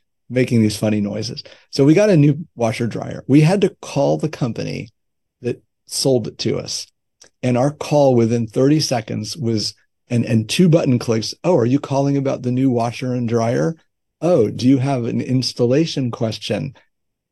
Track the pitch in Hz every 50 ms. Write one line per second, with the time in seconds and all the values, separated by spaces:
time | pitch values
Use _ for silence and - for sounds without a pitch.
0 | _ _ _ _ _ - 123 127 127 - 127 113 110 107 104 - 113 107 107 107
1 | 101 101 104 110 107 107 - - - - - - _ _ - - 135 147 160 196
2 | 208 214 190 151 143 151 135 156 180 - _ - 117 117 117 - 120 107 - 110
3 | 113 123 - - - - 131 151 151 160 196 208 180 175 - _ - - - 143
4 | 139 147 156 151 160 151 151 - 139 117 110 - 104 101 95 92 104 113 _ _
5 | _ _ _ _ _ _ _ _ 123 120 127 - _ _ _ _ _ - - -
6 | - 139 131 123 107 - - - - 113 98 92 - - - - - - _ _
7 | _ _ _ _ - _ _ _ - 127 123 120 127 143 147 - - - 151 147
8 | 139 135 127 117 117 113 120 117 113 110 - 131 131 143 151 156 151 - 131 117
9 | 110 - 117 110 107 107 - 165 123 117 113 104 98 - - _ _ _ _ _
10 | _ - 123 117 117 - 113 113 110 110 - - 185 175 151 160 - 143 123 117
11 | - 127 113 110 107 - - - - 165 185 139 113 120 131 143 - - 139 135
12 | 139 143 139 139 135 135 127 - 131 123 123 127 135 135 120 117 113 120 117 -
13 | 135 127 123 127 120 113 117 117 113 117 127 139 156 165 165 - _ _ _ _
14 | _ _ _ - - 170 180 143 107 101 - 101 113 127 139 131 127 143 139 123
15 | 117 120 117 117 - 131 127 131 120 - - - 123 120 131 151 165 160 - 151
16 | 131 120 - - 117 110 107 - - - 110 98 - - - _ _ _ _ _
17 | _ _ _ _ _ _